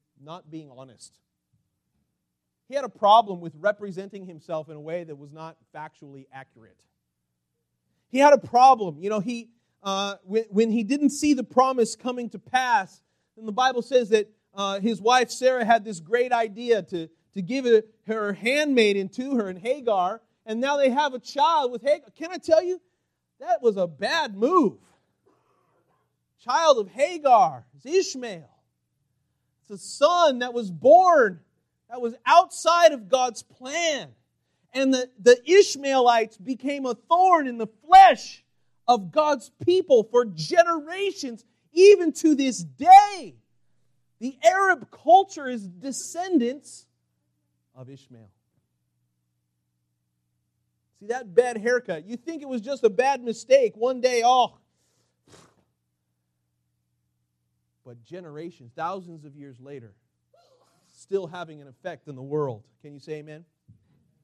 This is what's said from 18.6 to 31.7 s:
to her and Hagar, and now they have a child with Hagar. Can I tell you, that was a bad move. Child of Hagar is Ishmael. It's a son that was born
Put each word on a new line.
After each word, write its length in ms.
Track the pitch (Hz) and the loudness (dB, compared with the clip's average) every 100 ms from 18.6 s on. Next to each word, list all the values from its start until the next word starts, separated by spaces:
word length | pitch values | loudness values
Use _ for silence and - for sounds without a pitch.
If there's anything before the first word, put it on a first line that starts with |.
| 302 254 214 202 190 | 0 2 2 0 -6
to 260 | - 269 254 | -10 -6 -6
her 140 | 196 | -6
and 100 | 185 | -8
Hagar, 600 | 226 285 233 196 180 226 _ _ 226 | -8 -6 -2 -2 -2 -6 _ _ -12
and 120 | 226 | -8
now 180 | 269 285 | -4 -2
they 120 | 262 | 0
have 240 | 254 302 | 0 -4
a 60 | 254 | -6
child 520 | - 277 311 320 254 | -12 -2 0 0 -2
with 120 | 240 | -6
Hagar. 260 | 254 311 247 _ | -4 -4 -6 _
Can 140 | 320 | -14
I 60 | 359 | -12
tell 240 | - 320 | 0 0
you, 180 | 359 359 _ _ _ _ _ _ | 2 -8 _ _ _ _ _ _
that 220 | 302 320 | -6 -2
was 160 | 240 196 | -2 -2
a 80 | 175 | -6
bad 500 | 143 214 330 277 196 | -6 -6 -4 -6 -4
move. 440 | 247 370 226 120 _ _ _ _ _ _ _ _ _ _ _ _ _ _ _ _ | 0 2 0 -4 _ _ _ _ _ _ _ _ _ _ _ _ _ _ _ _
Child 340 | 233 285 330 247 | -4 0 2 2
of 120 | 190 | -2
Hagar 760 | 247 311 349 285 226 170 127 - 139 | -4 -6 -2 2 4 4 -2 -18 _
is 100 | 247 | -4
Ishmael. 640 | 370 339 262 240 175 127 _ _ _ _ _ _ _ _ _ _ _ | -4 -4 -10 -14 -14 -20 _ _ _ _ _ _ _ _ _ _ _
It's 100 | _ | _
a 60 | 202 | -20
son 600 | - - 294 349 320 247 | -18 -2 0 2 0 0
that 140 | 247 | -6
was 180 | 240 202 | -8 -8
born 720 | 160 240 339 370 311 214 170 _ _ _ | -2 6 6 8 4 2 -2 _ _ _